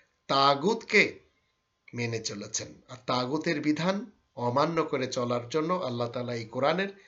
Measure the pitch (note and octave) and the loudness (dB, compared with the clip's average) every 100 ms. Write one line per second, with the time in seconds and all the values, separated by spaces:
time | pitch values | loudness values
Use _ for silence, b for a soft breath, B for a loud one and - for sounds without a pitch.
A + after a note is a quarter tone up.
0 | b b - C#3 C#3 C#3 E3+ A3+ - G#3 | b b 0 4 6 6 4 0 2 4
1 | C#3+ - _ _ _ _ _ _ _ A#2+ | 4 0 _ _ _ _ _ _ _ -6
2 | A#2 A#2 - G#2 G#2 - G2+ - - B2+ | -4 -4 -6 -10 -8 -8 -8 -14 -20 -14
3 | - B2+ B2+ D#3 E3+ D3+ D3 D3+ F3 G3 | -2 -2 0 -2 0 0 0 0 0 -2
4 | B3 _ _ - A#2+ B2+ D#3 E3 D#3 C#3 | -4 _ _ -4 0 2 2 2 -2 -2
5 | B2+ C3 A#2+ A#2+ A#2 D#3+ D#3+ F3+ C3 A#2+ | -2 -2 -2 -2 -2 -2 0 -2 -2 -4
6 | A#2+ B2 A#2+ A#2 G#2+ B2 C#3 F3 G3 G3 | -4 -4 -6 -6 -6 0 0 2 -2 -6